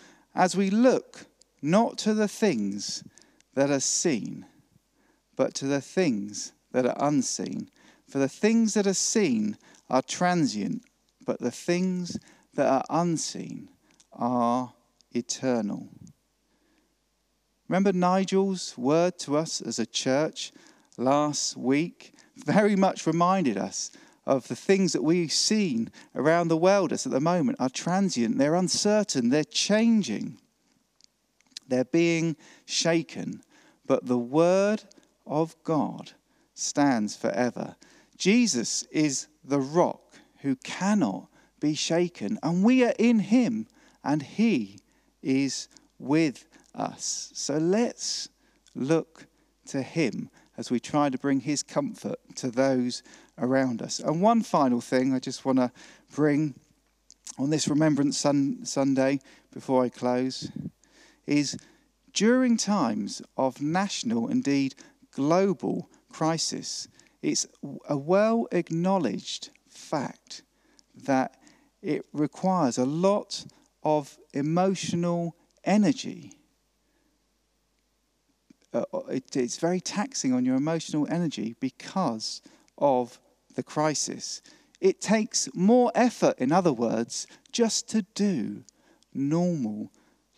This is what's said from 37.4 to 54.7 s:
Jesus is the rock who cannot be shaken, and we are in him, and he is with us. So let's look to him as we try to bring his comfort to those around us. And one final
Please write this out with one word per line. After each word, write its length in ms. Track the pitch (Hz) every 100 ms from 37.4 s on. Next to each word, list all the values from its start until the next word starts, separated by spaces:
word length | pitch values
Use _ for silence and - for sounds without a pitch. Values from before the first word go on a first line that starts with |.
| 123 - - - - - _ -
Jesus 640 | 180 240 233 120 - - -
is 360 | 156 151 131 - _
the 180 | 127 139
rock 540 | 135 165 143 - _ - _ _
who 140 | 135 131
cannot 720 | - - 190 208 113 - - _ _ -
be 140 | 151
shaken, 640 | 147 - 170 175 - 104 110
and 200 | 147 175
we 200 | 220 262
are 120 | 233 -
in 200 | 233 226
him, 480 | 180 247 208 110 110 _ _ _
and 180 | 135 151
he 580 | 131 - 226 131 98 95 _ _ _ _
is 460 | 156 135 139 - - - _ -
with 500 | 127 156 156 - - - _
us. 580 | - - - - - -
So 240 | - - 156
let's 720 | 170 208 240 - - - - _ _ _ _ -
look 520 | 131 160 - - - _ _ _ -
to 140 | 139
him 480 | 120 165 131 - - _ _ -
as 120 | -
we 100 | 120
try 300 | - 147 147
to 80 | 127
bring 240 | 143 135
his 220 | 156 143
comfort 560 | - 156 131 110 104 104 - -
to 160 | 131
those 520 | 117 135 131 123 - - - - -
around 440 | 123 135 131 113
us. 180 | - -
And 220 | - 160
one 200 | 208 233
final 400 | - 170 135